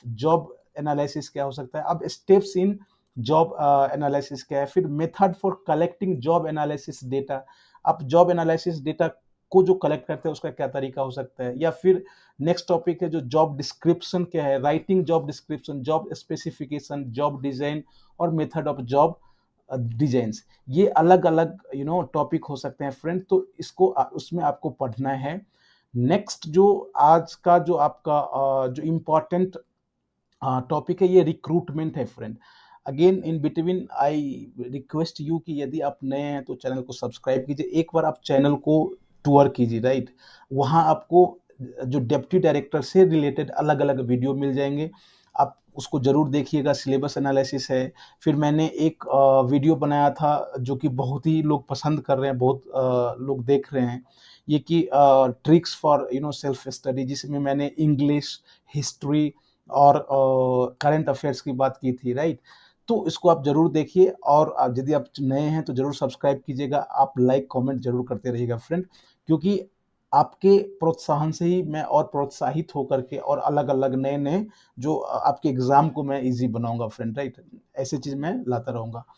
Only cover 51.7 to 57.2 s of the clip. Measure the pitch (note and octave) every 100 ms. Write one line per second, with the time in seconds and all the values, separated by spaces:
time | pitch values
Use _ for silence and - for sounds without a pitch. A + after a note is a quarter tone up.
51.7 | C3+ D3+ D3+ C3+ C3+ C#3 B2+ B2+ C3 -
52.7 | C3+ B2+ B2 B2 B2 C3+ C3 A#2 C#3 -
53.7 | C#3 B2 B2 - _ - _ - D3+ -
54.7 | E3 - C#3 C#3 C3+ C3 A#2+ D3+ E3 -
55.7 | - D#3 C#3+ C#3 C3 D3 - C#3+ B2+ C3+
56.7 | - C3+ C3 C3 C#3